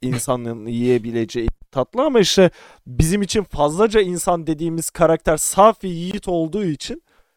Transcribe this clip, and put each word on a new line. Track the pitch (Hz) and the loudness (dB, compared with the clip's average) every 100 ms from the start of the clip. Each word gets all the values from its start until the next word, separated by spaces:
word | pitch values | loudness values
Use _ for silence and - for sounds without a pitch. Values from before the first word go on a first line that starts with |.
insanın | 127 123 - 123 117 117 110 | -4 -4 -2 -4 -4 -10 -6
<laughs> | |
yiyebileceği | 120 120 123 113 117 113 123 117 - - | -2 2 2 0 -4 -4 -4 -4 -6 -8
tatlı | 139 - 233 | -6 -4 -2
ama | 302 247 | 2 2
işte | 180 - 180 - - _ - | 4 6 4 2 -20 _ -10
bizim | 123 156 208 | 0 2 2
için | 196 220 | 0 -2
fazlaca | 185 156 147 160 220 214 | -4 -2 -2 2 2 2
insan | 185 175 190 175 156 | 0 -2 -2 -2 -2
dediğimiz | 151 165 165 - | -4 -4 -4 -8
karakter | - 160 165 - 156 | 0 2 2 0 -2
Safi | - - 214 214 190 | 0 6 6 4 -8
Yiğit | 165 180 196 - | -6 -6 -8 -4
olduğu | 175 160 190 | -2 -2 -2
için | 190 143 - 320 _ _ _ | -4 -4 -8 -14 _ _ _